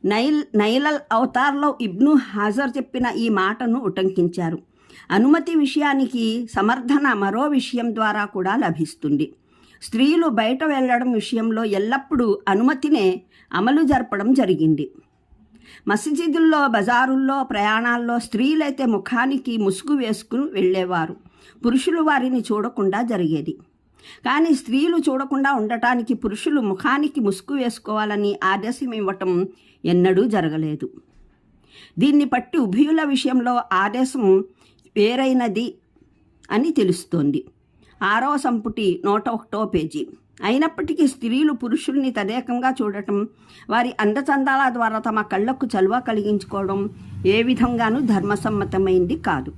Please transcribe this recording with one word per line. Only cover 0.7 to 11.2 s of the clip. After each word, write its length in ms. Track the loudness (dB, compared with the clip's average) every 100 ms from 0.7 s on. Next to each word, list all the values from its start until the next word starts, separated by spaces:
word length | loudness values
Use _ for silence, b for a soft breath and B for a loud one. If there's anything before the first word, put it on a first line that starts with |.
| 2 0 -2 -2
అవతార్లో 640 | -2 0 0 0 2 -2 -2
ఇబ్ను 320 | -6 2 4
హజర్ 580 | 4 0 -4 -2 -2 -4 -4
చెప్పిన 300 | -8 -4 -4
ఈ 220 | -2 0
మాటను 520 | 0 0 -2 -2 -2
ఉటంకించారు. 760 | -2 -2 -2 2 0 0 -4 -4 _ B B B B
అనుమతి 440 | 2 4 4 2
విషయానికి 920 | 0 2 0 0 0 0 0 -2 -2 -4 -2
సమర్థన 560 | 0 0 0 2 2
మరో 360 | 0 0 0 0
విషయం 460 | 0 0 -4 -4
ద్వారా 300 | 0 0 0
కూడా 320 | -4 -2 -2 0
లభిస్తుంది. 760 | 0 -2 -4 -4 -2 0 -2 -6 b b b b
స్త్రీలు 440 | -8 0 2 4 2
బయట 380 | 2 0 0
వెళ్ళడం 480 | 0 0 2 0 0
విషయంలో 520 | -2